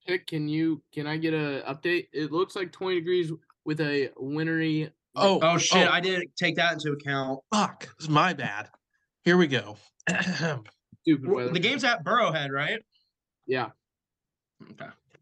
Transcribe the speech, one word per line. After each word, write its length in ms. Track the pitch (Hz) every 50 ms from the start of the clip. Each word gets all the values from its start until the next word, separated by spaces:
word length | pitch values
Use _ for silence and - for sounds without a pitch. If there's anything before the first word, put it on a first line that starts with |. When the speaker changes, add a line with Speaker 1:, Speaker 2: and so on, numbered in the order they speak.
| _ -
Speaker 1:
pick, 200 | 180 180 - -
can 200 | - 160 151 151
you, 340 | 151 156 160 160 160 147 - _ -
can 140 | 151 147 147
I 100 | 156 160
get 160 | 160 160 160
a 300 | 156 151 147 139 131 - -
update? 400 | 139 151 - 175 175 175 - - -
It 180 | 160 160 147
looks 240 | 139 165 190 190 -
like 160 | 208 190 175
twenty 240 | 151 - 190 185 185
degrees 360 | 175 160 170 180 180 175 160 165 160 _ _ _ _ -
with 160 | 156 151 151
a 300 | 160 147 143 143 135 117 - -
wintry 760 | 131 135 143 151 160 160 165 160 160 160 156 156 156 - - _ _ _ - -
Speaker 2:
Oh, 200 | 175 196 190 165
Speaker 3:
Oh, 160 | 156 160 170 170
shit, 300 | - - 185 185 185 175
Speaker 2:
oh. 40 |
Speaker 3:
I 80 | 156 170
didn't 300 | 175 190 190 180 175 175 _ -
take 180 | 175 170 160 160
that 160 | 170 170 165
into 180 | 156 151 151
account. 480 | 143 143 139 139 139 139 135 131 135 131 - -
Speaker 2:
Fuck, 380 | - 208 202 - - - - - - -
it's 100 | 156 156
my 260 | 156 170 165 185 170
bad. 360 | 139 123 110 101 104 107 - _ _ _ _ _ _ _ _ _ _ -
Here 120 | - 175
we 120 | 180 180 151
go. 300 | 135 120 101 104 107 - - _ _
<clears throat> 140 | _ - -
Speaker 1:
Stupid 560 | 175 - - 180 180 143 156 165 147 127 107 - - _ _ _ - - - 165 156 139 131
Speaker 3:
W-, 120 | 123 123
Speaker 1:
weather. 160 | 127 123 123 139
Speaker 3:
the 60 | 175
game's 240 | 165 220 262 277 214
at 200 | 247 240 202 156
Burrowhead, 480 | 165 214 247 220 185 156 156 143 139
right? 280 | 135 139 143 160 208 220 - _ _ _ _ _ _ _ _ _ _ _ _ -
Speaker 1:
Yeah. 220 | 131 127 117 110 - _ _ _ _ _ _ _ _ _ _ _ _ _ _ _ _ - - -
Speaker 3:
Okay. 200 | - - - - - _ _ _ _ _